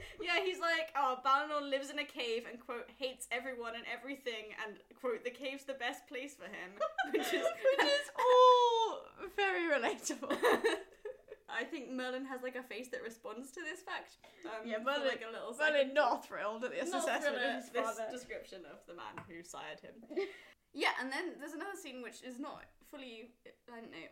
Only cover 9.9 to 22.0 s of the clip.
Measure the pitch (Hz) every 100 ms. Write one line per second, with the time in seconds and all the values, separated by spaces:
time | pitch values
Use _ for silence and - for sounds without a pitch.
9.9 | 330 - 254 - - 480 - - - -
10.9 | - 440 523 - - - 226 247 320 233
11.9 | 254 254 254 269 254 254 254 247 208 254
12.9 | - 226 226 208 214 269 359 311 359 -
13.9 | 330 - - - - 339 226 233 220 247
14.9 | 285 269 233 226 233 220 240 311 294 269
15.9 | 277 254 269 - 175 202 - 247 147 339
16.9 | 370 320 240 285 247 254 254 - 240 233
17.9 | 220 220 254 - 202 - 190 156 - -
18.9 | 170 107 - - 170 170 139 151 151 -
19.9 | - 233 302 392 - - - _ 277 349
20.9 | - 262 277 359 233 294 302 392 370 294
21.9 | 254